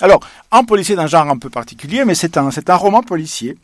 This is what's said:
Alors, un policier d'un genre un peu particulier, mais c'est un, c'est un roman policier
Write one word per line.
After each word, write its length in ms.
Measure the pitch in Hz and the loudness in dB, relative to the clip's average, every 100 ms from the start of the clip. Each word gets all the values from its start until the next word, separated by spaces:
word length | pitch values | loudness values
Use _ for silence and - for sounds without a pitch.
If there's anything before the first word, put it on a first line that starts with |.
Alors, 200 | 190 190 - - _ | 4 4 2 -20 _
un 100 | 233 | 0
policier 320 | 233 208 180 | 2 0 0
d'un 140 | 196 156 | -2 0
genre 200 | 160 147 | 0 0
un 80 | 135 | -4
peu 120 | 131 | -6
particulier, 540 | 120 117 117 143 226 | -12 -12 -16 -8 -2
mais 100 | 254 | 0
c'est 220 | 165 165 160 | 0 -2 -2
un, 160 | 139 | -4
c'est 180 | 139 - | -4 0
un 60 | 180 | 2
roman 260 | 202 214 | 2 0
policier 560 | 240 175 156 - 117 - | -2 -8 -8 -10 -10 -12